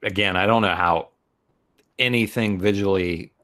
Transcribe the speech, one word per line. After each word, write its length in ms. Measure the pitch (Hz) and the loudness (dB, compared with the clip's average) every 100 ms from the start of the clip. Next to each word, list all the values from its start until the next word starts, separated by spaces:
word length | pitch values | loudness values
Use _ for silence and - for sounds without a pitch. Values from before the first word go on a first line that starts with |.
again, 340 | 110 95 101 92 | -6 -2 0 2
I 80 | |
don't 160 | 101 117 | 2 4
know 140 | 104 | 2
how 340 | 85 87 82 - _ _ _ _ _ _ _ _ - | 2 0 0 -4 _ _ _ _ _ _ _ _ -4
anything 640 | 127 120 110 - 110 98 | 0 2 0 -2 -2 0
visually 720 | 98 101 101 95 87 85 - _ | 0 0 0 0 -2 -6 -10 _